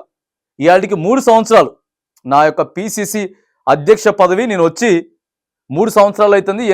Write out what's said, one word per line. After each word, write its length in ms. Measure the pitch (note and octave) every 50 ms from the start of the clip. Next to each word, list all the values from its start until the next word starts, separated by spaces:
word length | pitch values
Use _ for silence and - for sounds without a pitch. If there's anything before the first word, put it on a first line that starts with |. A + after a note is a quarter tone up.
| - _ _ _ _ _ _ _ _ _ _ - C3+
ఇవాళకి 320 | E3 F3 F#3+ F#3+ G3+ G#3 E3+ D#3
మూడు 140 | F#3+ B3+ C4 - A#3+
సంవత్సరాలు 420 | A3+ A3+ A3 A3 A3+ G3+ D#3 B2 - _ _ _ _ _ _ _ _ _ - B2+ C#3
నా 80 | C#3+ D3+ D#3
యొక్క 140 | D3 - D#3 - -
పిసిసి 480 | F3 G3+ A3 - G#3+ G3+ G3+ - G#3+ G3+ F#3 - _ _ _ _ _ - - C#3
అధ్యక్ష 320 | D3+ C#3+ F3 G#3+ G#3+ - G#3+ G3 G3+
పదవి 240 | F#3 F3+ F3+ F#3+ B3 A#3+ G#3
నేను 120 | F#3 E3 E3
వచ్చి 220 | D#3+ - A#3+ A#3 F3+ E3 E3 _ _ _ _ _ _ _ _ _ _ _ _ - C3
మూడు 140 | D#3 A3 A3 -
సంవత్సరాలు 380 | G#3+ G3+ G3+ G3+ G#3 G#3 G#3 G3 G3
అవుతుంది, 240 | - G3 G3 A3 B3 G#3+